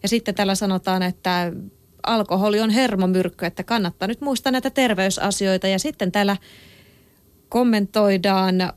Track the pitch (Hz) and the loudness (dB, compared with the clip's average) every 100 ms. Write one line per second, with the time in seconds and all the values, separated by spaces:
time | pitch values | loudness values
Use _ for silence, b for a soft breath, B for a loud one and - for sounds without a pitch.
0 | 196 233 226 196 196 196 202 185 185 185 | 0 -2 0 -2 0 0 0 0 0 0
1 | 180 180 185 180 175 185 196 _ _ - | 0 -2 -2 -2 -2 -6 -14 _ _ -8
2 | - 226 208 185 208 208 220 214 254 190 | -2 -2 0 0 2 2 2 2 2 2
3 | 185 185 180 - 175 175 - 233 180 - | 0 0 -2 -4 -8 -6 -4 -2 -2 -4
4 | 190 233 285 254 269 254 247 - 254 196 | -6 -4 -4 -2 -2 -2 -2 0 0 2
5 | 190 190 202 196 196 185 190 190 311 - | 0 0 -4 -2 0 0 0 -2 -4 -4
6 | 185 208 202 196 B B B B B B | -2 0 0 -2 B B B B B B
7 | B B _ _ _ 240 247 220 202 214 | B B _ _ _ 0 2 2 0 2
8 | 208 190 196 190 190 185 185 | 2 2 2 2 2 2 -2